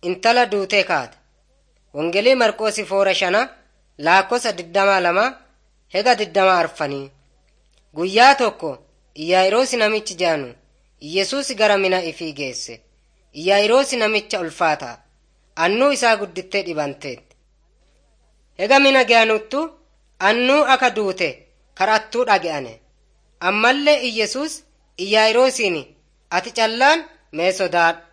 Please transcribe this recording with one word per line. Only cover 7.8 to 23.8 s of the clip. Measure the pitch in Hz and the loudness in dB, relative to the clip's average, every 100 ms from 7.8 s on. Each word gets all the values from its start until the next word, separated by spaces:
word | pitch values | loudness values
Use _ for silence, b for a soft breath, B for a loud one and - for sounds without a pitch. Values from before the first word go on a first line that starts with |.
| _ 151 | _ -8
Guyyaa | 180 202 254 277 | -4 4 4 4
tokko | 233 - 160 127 _ _ _ - | 0 -4 -10 -10 _ _ _ -12
Iyyaairoosi | 160 185 190 220 254 247 | 0 2 4 2 0 0
namichi | 214 220 214 175 | 0 0 -6 -4
jaanu | 175 156 131 117 _ _ _ _ | -2 -2 -6 -14 _ _ _ _
Yesuus | 147 180 196 269 277 220 | -6 -4 -2 -4 -6 0
gara | 214 202 | 2 2
mina | 190 185 | 2 0
ifii | 165 151 160 | -4 -10 -12
geesse. | 147 135 120 - 113 _ _ _ _ _ | -8 -10 -10 -14 -18 _ _ _ _ _
Iyyaairoosi | 147 175 202 208 247 277 247 | -8 0 2 4 2 2 -2
namicha | 214 214 208 208 | 0 -2 -4 -6
ulfaata. | 165 - 165 151 127 113 _ _ _ _ _ - | -6 -2 -2 -2 -8 -18 _ _ _ _ _ -4
Annuu | 165 214 277 | -2 2 0
isaa | 277 233 214 | 2 0 0
guddittee | 196 170 185 202 | -2 -10 -6 -6
dhibanteetti. | 180 156 147 139 143 120 _ _ _ _ _ _ _ _ _ _ _ _ _ - | -4 -6 -6 -8 -14 -14 _ _ _ _ _ _ _ _ _ _ _ _ _ -6
Hega | 196 277 | 2 4
mina | 277 269 | 6 4
ge'anuttu | 233 233 220 220 214 277 320 - _ _ _ _ | 4 4 4 0 -2 -6 -6 -12 _ _ _ _
annuu | 190 233 247 285 285 | 0 0 2 2 2
aka | 262 254 208 | 2 2 -2
duute | 202 185 170 127 _ _ _ - | -6 -4 -6 -8 _ _ _ -4
karattuu | 190 220 220 233 240 | 0 0 -2 -4 0
dhage'ane. | 196 170 147 123 113 _ _ _ _ _ _ | 0 0 -6 -10 -16 _ _ _ _ _ _
Ammallee | 175 208 233 277 | -4 2 2 2